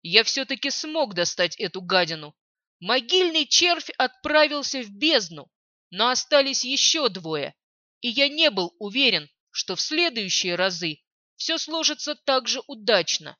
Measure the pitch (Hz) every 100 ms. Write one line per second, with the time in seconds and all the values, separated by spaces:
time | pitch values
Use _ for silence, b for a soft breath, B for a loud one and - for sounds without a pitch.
0 | 170 214 220 - 262 - 277 - 311 311
1 | 254 180 170 - 175 - 185 190 180 185
2 | 170 160 151 _ _ _ _ _ 175 247
3 | 233 370 359 320 294 - 349 330 - -
4 | 254 _ - 302 302 285 269 269 220 202
5 | 302 277 175 160 - _ _ _ _ 175
6 | 240 247 - 294 269 262 247 269 - -
7 | 190 185 160 151 139 _ _ _ _ _
8 | 240 226 277 294 320 196 175 _ 202 233
9 | 262 175 147 _ _ - - - - 311
10 | 339 233 190 - 190 175 190 175 165 151
11 | _ _ _ _ - 330 - 320 311 302
12 | - 294 - 262 233 247 - 240 202 202
13 | 165 - 147